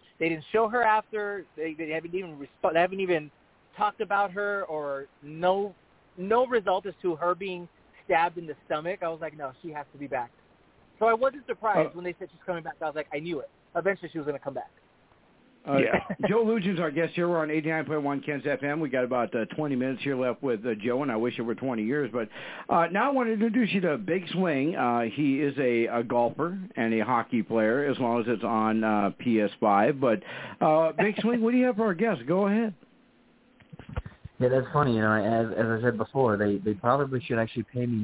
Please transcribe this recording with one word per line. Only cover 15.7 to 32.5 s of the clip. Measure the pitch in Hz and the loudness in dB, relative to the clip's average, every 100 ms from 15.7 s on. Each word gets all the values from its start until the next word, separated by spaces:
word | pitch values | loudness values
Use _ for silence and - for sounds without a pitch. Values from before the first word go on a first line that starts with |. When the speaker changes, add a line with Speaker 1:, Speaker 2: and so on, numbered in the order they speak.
| 139 | 2
Speaker 3:
Yeah. | 120 196 - | 4 2 -2
Speaker 2:
<laughs> | 196 185 | -2 0
Joe | 208 | 2
Lujan's | 226 226 180 175 | 2 2 0 0
our | 165 | -2
guest | 143 160 | 0 -2
here. | - 175 | 0 0
We're | 175 | 0
on | 156 | 0
eighty-nine | 156 151 160 | -2 0 -2
point | 139 151 | -2 -2
one | 143 139 | -2 -4
Ken's | 139 143 123 | -4 -4 -2
F | 135 | -2
M. | 143 147 | -2 -2
We | 156 | 0
got | 127 | 0
about, | 123 127 113 | 0 0 0
uh, | 120 107 - | -2 -4 -4
twenty | 151 131 | -2 0
minutes | 131 131 | -2 -2
here | 139 131 | -4 -2
left | 127 113 | -2 -2
with, | 139 113 120 | -2 -2 -2
uh, | |
Joe, | 107 104 123 | -4 -2 -2
and | 143 | 0
I | 113 | 0
wish | 120 117 | -2 -2
it | |
were | 117 | -4
twenty | 110 131 120 | -4 -4 -2
years. | 107 147 135 | -2 -2 -2
But, | 117 110 - - - - | -4 -6 -10 -14 -10 0
uh, | 170 165 | 2 2
now | 185 254 | 2 0
I | |
want | 269 233 | 0 0
to | |
introduce | 220 226 220 214 | 0 2 2 2
you | 180 | 2
to | 180 139 | 0 0
Big | 98 175 170 | 0 -2 -2
Swing. | 165 185 143 143 | -2 0 2 0
Uh, | - 123 120 | 0 0 2
he | 117 117 147 135 | 0 0 2 2
is | 147 127 | 0 0
a, | 127 117 117 | 2 2 2
a | 117 | 0
golfer | 117 120 120 - 160 196 185 - | 0 2 0 0 -4 -6 -8 -2
and | 113 | 0
a | 113 | 0
hockey | 107 123 113 120 | 2 0 0 -2
player, | 104 113 110 120 | 0 2 2 2
as | 143 127 | 0 0
long | 123 120 | 0 0
as | 113 | 0
it's | 113 | -2
on, | 110 113 110 110 | 0 0 2 2
uh, | 110 104 101 - | 2 2 0 -2
P | - 110 | 0 2
S | 104 - | 2 2
five. | 110 101 110 143 | 4 6 4 4
But, | 110 107 - - - - | 2 2 -2 -12 -12 0
uh, | 165 156 160 156 | 4 4 4 2
Big | 196 208 | -2 0
Swing, | 214 240 | 0 2
what | 226 | 2
do | 247 | 4
you | 254 | 2
have | 208 | 2
for | 220 | 0
our | |
guest? | 170 226 170 120 | 0 0 -2 0
Go | 180 | 0
ahead. | 202 | 2